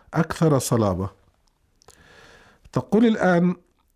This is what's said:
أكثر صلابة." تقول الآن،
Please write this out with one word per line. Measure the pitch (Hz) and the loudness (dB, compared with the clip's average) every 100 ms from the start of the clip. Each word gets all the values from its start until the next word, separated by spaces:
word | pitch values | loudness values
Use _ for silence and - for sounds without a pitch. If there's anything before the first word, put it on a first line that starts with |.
| - | -8
أكثر | 160 170 - 160 135 | -4 -4 0 0 0
صلابة." | - 117 104 90 95 _ _ _ _ _ _ _ _ _ _ - - - _ _ - | 0 0 0 -2 -6 _ _ _ _ _ _ _ _ _ _ -20 -20 -20 _ _ -8
تقول | - - 208 240 | -8 -2 2 2
الآن، | 220 180 170 180 180 _ _ _ | 2 0 2 0 -4 _ _ _